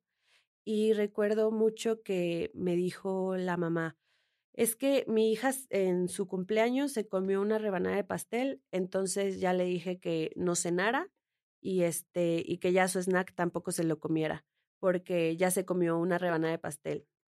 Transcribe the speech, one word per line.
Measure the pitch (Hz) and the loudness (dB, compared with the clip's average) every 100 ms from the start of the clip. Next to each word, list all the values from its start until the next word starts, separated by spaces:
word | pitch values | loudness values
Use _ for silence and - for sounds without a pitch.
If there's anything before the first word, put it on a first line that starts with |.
| _ _ _ _ _ _ | _ _ _ _ _ _
Y | - 214 220 | -4 0 2
recuerdo | 214 208 208 208 214 220 | 2 0 0 0 2 2
mucho | 220 220 220 233 226 | 4 2 2 -2 -2
que | - 185 175 170 - | -2 -2 0 0 -4
me | - 180 175 | -2 0 2
dijo | 180 - 196 190 190 185 | 0 -2 -4 -2 0 -2
la | 185 175 | -2 0
mamá, | 165 165 160 - _ _ _ _ _ | 0 0 -2 -8 _ _ _ _ _
"Es | - 226 - | -2 -2 0
que | 277 277 - | 0 2 2
mi | 220 220 | 2 4
hija | 220 262 | 2 0
s-, | 262 - | -2 -2
en | 196 185 180 180 | 0 2 2 0
su | - 190 | -2 -4
cumpleaños | 185 185 214 233 254 285 | -4 -2 2 2 2 0
se | 269 202 | -2 -4
comió | 190 190 196 | -2 0 0
una | 208 214 | 2 0
rebanada | 214 180 185 190 | 0 -2 0 -2
de | |
pastel, | 190 180 - 233 269 - _ | -2 -6 -4 -4 -2 -6 _
entonces | 185 190 190 190 202 196 190 | -4 -2 -2 -2 -2 -2 0
ya | 185 | 0
le | 185 | 2
dije | 180 180 175 180 | 0 -2 -4 -6
que | 175 165 160 - | -2 -2 -2 -2
no | 175 175 | -2 0
cenara | 175 175 202 262 370 _ _ _ _ _ | 0 0 2 0 -4 _ _ _ _ _
y, | - 185 | -4 0
este, | 170 - - 175 170 165 | 0 -2 -6 -2 0 0
y | - 180 | -2 -4
que | 185 | 0
ya | 185 185 | 2 2
su | 185 | 0
snack | 180 180 185 | 0 0 0
tampoco | - 175 170 180 | -2 -2 -2 -6
se | 180 | -2
lo | 165 156 | -2 -2
comiera, | - 160 156 165 - _ _ _ | -2 -2 0 -4 -10 _ _ _
porque | 190 180 180 175 165 165 | 0 0 0 0 0 2
ya | 185 | 2
se | 185 | 2
comió | 185 180 170 165 | 0 2 2 2
una | 175 175 | 2 0
rebanada | 180 160 160 | 0 0 0
de | 165 | -2
pastel". | 175 147 - 151 - _ | -6 -8 -6 -8 -8 _